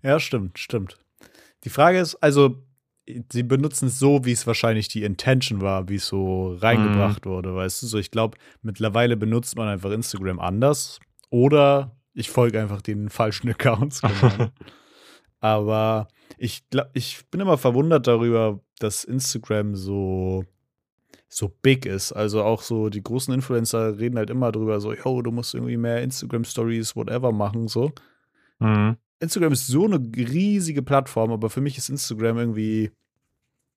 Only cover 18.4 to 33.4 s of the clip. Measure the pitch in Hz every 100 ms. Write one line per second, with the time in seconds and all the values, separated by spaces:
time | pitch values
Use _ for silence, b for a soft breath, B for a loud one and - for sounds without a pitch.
18.4 | 110 98 - _ 110 98 - 127 127 120
19.4 | - 107 104 101 95 98 95 95 92 95
20.4 | 92 _ _ _ _ _ b b b -
21.4 | 101 - 135 131 127 95 - - 107 107
22.4 | 104 110 - 113 107 104 98 123 131 127
23.4 | 131 120 113 117 110 101 120 120 104 127
24.4 | 120 110 110 104 104 110 131 127 117 117
25.4 | 117 123 120 120 117 117 127 131 120 120
26.4 | 117 - 117 117 113 117 107 123 127 107
27.4 | 101 117 113 117 143 b b b b b
28.4 | b b 110 107 107 113 _ _ 165 -
29.4 | 160 135 - 135 214 175 120 117 120 151
30.4 | 202 202 165 143 131 139 131 - 113 113
31.4 | 110 127 143 131 - 135 - 110 113 117
32.4 | 117 110 110 110 104 - _ _ _ _